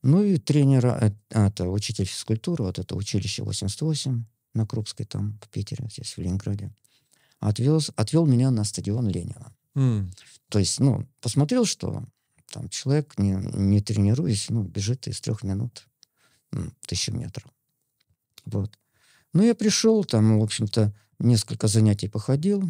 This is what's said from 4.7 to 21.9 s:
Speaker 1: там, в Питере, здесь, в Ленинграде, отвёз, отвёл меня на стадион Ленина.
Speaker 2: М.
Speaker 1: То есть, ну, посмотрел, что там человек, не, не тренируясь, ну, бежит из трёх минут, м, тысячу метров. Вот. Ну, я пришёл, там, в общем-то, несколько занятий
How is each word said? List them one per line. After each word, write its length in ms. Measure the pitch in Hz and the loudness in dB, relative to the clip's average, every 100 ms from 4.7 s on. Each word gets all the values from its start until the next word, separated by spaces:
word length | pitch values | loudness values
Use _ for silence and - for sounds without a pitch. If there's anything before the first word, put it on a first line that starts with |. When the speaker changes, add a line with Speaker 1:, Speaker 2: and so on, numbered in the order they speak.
| 110 104 - 107 | -4 -8 -10 -8
Speaker 1:
там, 340 | 101 101 107 | -6 -6 -8
в 60 | - | -12
Питере, 380 | 107 101 - 110 | -10 -8 -8 -10
здесь, 260 | - - - | -12 -14 -8
в 40 | |
Ленинграде, 500 | 87 95 101 101 98 - _ _ _ _ _ _ | -4 -4 -4 -8 -8 -16 _ _ _ _ _ _
отвёз, 500 | 104 107 127 156 147 - | -4 0 2 2 0 -4
отвёл 280 | 110 160 165 | 0 2 4
меня 240 | 120 131 | 4 4
на 120 | 117 107 | 0 -2
стадион 440 | - 92 110 113 | -4 -4 -2 -2
Ленина. 440 | 90 87 - - _ _ - | -4 -6 -12 -18 _ _ 0
Speaker 2:
М. 360 | 131 110 92 92 - - _ | 2 2 -2 -10 -20 -20 _
Speaker 1:
То 100 | 104 | 0
есть, 200 | 92 - | 0 2
ну, 260 | 139 98 - _ | 2 2 -4 _
посмотрел, 440 | 123 143 147 247 226 | -4 0 2 2 0
что 380 | - - - 110 _ _ _ _ | -2 -6 -8 -10 _ _ _ _
там 160 | - 113 | -12 -10
человек, 460 | - 131 147 147 - | -8 0 0 -2 -2
не, 120 | 98 95 95 92 | 0 0 -4 0
не 260 | 98 101 | 2 2
тренируясь, 680 | 101 104 101 123 175 104 - | 2 2 2 2 0 -2 -2
ну, 140 | 117 | -4
бежит 440 | 95 92 101 127 - | -4 -4 -4 -4 -6
из 140 | - | -8
трёх 220 | - 110 | -6 -6
минут, 440 | 95 98 120 - _ _ _ _ _ _ _ | -4 -4 -6 -10 _ _ _ _ _ _ _
м, 200 | - 78 - - | -8 -8 -12 -8
тысячу 260 | 92 - | -6 -4
метров. 380 | 104 120 - - _ _ _ _ _ _ _ _ - - | -6 -8 -12 -18 _ _ _ _ _ _ _ _ -20 -8
Вот. 260 | 107 98 _ _ _ _ _ _ | -4 -4 _ _ _ _ _ _
Ну, 100 | 160 | 4
я 120 | 226 233 | 4 4
пришёл, 500 | 214 - 226 220 160 | 2 2 4 2 2
там, 340 | 113 107 107 | 4 4 4
в 40 | |
общем-то, 500 | 110 - 110 - 104 101 _ _ | 2 -2 -2 2 0 -2 _ _
несколько 480 | 120 117 - 110 110 | 2 2 0 -2 0
занятий 420 | 107 107 | 4 4